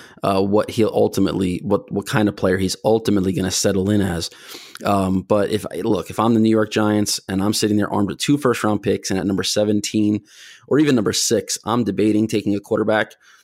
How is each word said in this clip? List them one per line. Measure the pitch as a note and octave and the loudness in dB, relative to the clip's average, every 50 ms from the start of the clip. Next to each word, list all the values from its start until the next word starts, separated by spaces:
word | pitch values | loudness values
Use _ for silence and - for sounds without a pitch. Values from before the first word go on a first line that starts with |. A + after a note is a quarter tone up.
| - - - - - | -20 -20 -14 -4 -2
uh, | G2 G2 F#2+ G2 | 0 2 2 2
what | G2+ G2+ G#2 - - | 2 2 2 0 0
he'll | - - G#2+ G2+ - | 0 0 0 2 2
ultimately, | A#2+ G#2+ G#2+ - - G2 F2+ D#2 F#2 F#2+ F2+ F2+ - D#2 | 2 0 2 2 0 0 0 0 0 0 -2 -2 -4 -2
what, | G2 G2+ - - - - | -2 -2 -2 -2 -4 -6
what | G2 G2 - | -6 -6 -2
kind | - A2 G#2+ G2+ | 0 0 0 0
of | G2 | 0
player | - - F#2+ F#2 F#2+ | 0 0 0 0 0
he's | F#2+ F#2 - - - | 0 -2 -4 -2 0
ultimately | - A2 A2+ - - G#2 G2+ F#2 F#2+ F#2 | 2 2 2 2 0 0 0 0 0 -2
gonna | E2+ F#2 F#2 F#2 | -2 -2 -4 -4
settle | - - G#2 F#2+ G2 F#2 G2 | -2 -2 0 0 0 0 2
in | G#2 G#2 | 2 2
as. | G2 G2 F2 E2 - - - - - - - - - - - - - | 0 0 -2 -4 -6 -8 -12 -16 -20 -20 -18 -18 -18 -20 -20 -8 -4
Um, | - G2+ G2 F#2+ F#2 F#2+ F#2+ - | -2 0 0 0 0 0 -2 0
but | - A2 G#2 G2+ - | 2 2 2 2 0
if | - G#2 F#2 - | -2 -4 -4 -6
I, | - E2 G2 | -8 -6 -2
look, | A2+ A2 F2 E2 - | -2 -2 -2 -2 -6
if | - - | -4 0
I'm | G#2+ A#2 A#2 | 2 2 4
the | A2+ | 4
New | A2 A2 | 4 4
York | A2 A2 A2 G#2 - | 4 2 2 0 0
Giants | A2 G#2+ G#2 G#2+ G#2 G#2 - - - - - | 0 2 2 2 2 0 -2 -4 -6 -6 -6
and | F#2+ F#2+ | -4 -2
I'm | F#2+ G#2 G#2+ | -2 0 0
sitting | - - G#2+ G#2 | 0 0 0 0
there | G#2 G2+ - - | 0 0 0 -2
armed | G2+ G#2 F#2 | -2 -2 -2
with | D2+ - | -4 -4
two | - - C#3+ | 0 0 0
first | C#3+ - E3+ D#3 - - | 2 2 0 0 0 0
round | G#2+ G#2+ G2+ G2 | -2 -2 0 0
picks | G#2 G2 G2 - - | -2 -2 -2 -2 -4
and | G2+ F#2 | -4 -2
at | D#2+ | -2
number | G2 G2+ F#2 F#2+ | -2 -2 -2 -2
seventeen | - - G#2 G#2+ G#2 G#2+ G#2 G#2 - - G#2+ G#2+ G#2 G#2 G#2 - _ - - - - - - _ | -2 -2 0 0 0 0 -2 -2 -2 -2 0 0 0 0 -2 -4 _ -20 -20 -20 -20 -20 -12 _
or | - - C#3+ | 0 2 4
even | D#3 C#3+ C3+ | 4 4 4
number | A#2+ G2+ G2+ G2+ | 2 2 0 0
six, | - - - A#2+ G#2 - - - - - | -2 0 0 0 0 0 -2 -8 -6 -2
I'm | G#2 A2+ A#2+ A#2 | -2 0 0 0
debating | G2+ G2 F#2+ G2+ G#2+ G#2 G#2+ A2 | 0 0 0 2 2 2 2 2
taking | G#2+ - G#2+ G2 G#2 G2+ | 0 0 -2 0 0 -2
a | G2+ | -2
quarterback. | G2 - A2 G#2 A2 G#2+ G#2+ G#2+ G#2+ - - _ _ - - _ | -2 -2 -2 0 0 0 2 0 0 -2 -6 _ _ -20 -20 _